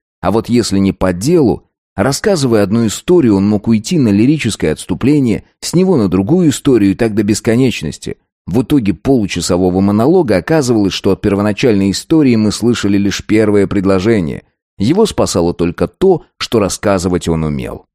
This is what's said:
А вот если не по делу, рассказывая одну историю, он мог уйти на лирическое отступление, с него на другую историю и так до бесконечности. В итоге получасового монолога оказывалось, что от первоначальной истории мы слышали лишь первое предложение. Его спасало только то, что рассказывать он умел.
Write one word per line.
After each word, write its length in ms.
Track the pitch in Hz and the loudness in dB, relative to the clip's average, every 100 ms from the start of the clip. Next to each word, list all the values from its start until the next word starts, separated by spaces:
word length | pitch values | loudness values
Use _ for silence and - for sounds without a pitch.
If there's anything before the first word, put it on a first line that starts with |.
| _ _ | _ _
А 100 | 92 | -2
вот 180 | 107 - | -2 0
если 300 | 120 - 101 | 0 0 0
не 120 | 98 | 0
по 220 | - 92 | 0 -2
делу, 560 | 87 127 175 120 80 - _ _ - | -2 0 2 2 0 -6 _ _ -6
рассказывая 680 | 117 139 220 185 135 113 | -4 -2 -2 -2 0 0
одну 240 | 101 117 113 | 0 0 -2
историю, 480 | - - 180 123 95 | -4 0 2 4 2
он 120 | 101 | 2
мог 200 | 107 117 | 0 0
уйти 320 | 113 - 180 | -2 0 0
на 100 | 117 | 2
лирическое 640 | 101 123 156 113 - 82 | 2 2 0 -2 -2 -4
отступление, 720 | 76 - 90 127 151 123 78 - _ | -4 -6 -4 0 2 0 -2 -6 _
с 160 | - 165 | -4 0
него 220 | 190 160 | 2 2
на 120 | 98 | 2
другую 400 | 92 98 180 165 | 0 2 2 2
историю 440 | - 143 120 98 | 0 2 2 2
и 20 | - | 2
так 180 | 117 | 0
до 80 | 104 | 0
бесконечности. 960 | 104 104 - 113 131 - 78 - - - _ _ - | 0 -2 0 0 0 -2 -8 -10 -12 -14 _ _ -4
В 160 | 104 | -4
итоге 320 | 127 147 101 82 | 0 0 0 -2
получасового 840 | 131 135 98 90 - 90 92 90 | 0 0 0 -4 -2 0 2 2
монолога 560 | 101 104 127 185 143 95 | 2 2 2 2 2 0
оказывалось, 560 | - 160 123 113 98 | 0 0 2 0 0
что 180 | - 101 | -2 -2
от 100 | 92 | -2
первоначальной 680 | 104 98 104 104 135 101 98 | 0 0 0 0 0 2 0
истории 440 | 95 - 160 135 113 | -2 0 2 2 2
мы 160 | 107 | 0
слышали 460 | - 117 117 101 101 | 0 -2 0 0 0
лишь 260 | 101 - | -2 -4
первое 440 | - 110 107 104 95 | 0 2 2 2 0
предложение. 800 | 101 95 95 101 110 78 50 - _ _ - | 0 0 0 2 0 -2 -8 -14 _ _ -4
Его 280 | 101 185 220 | 0 2 0
спасало 480 | - - 95 85 | 0 -2 0 0
только 340 | 85 87 - 85 | 0 -4 -2 -6
то, 380 | - 190 165 - - | 0 2 2 -2 -12
что 220 | - 113 | -4 -2
рассказывать 720 | 95 - 107 98 90 90 82 | -2 -2 -2 0 0 -2 -2
он 160 | 80 80 | -2 -2
умел. 400 | 71 60 - - | -6 -8 -12 -18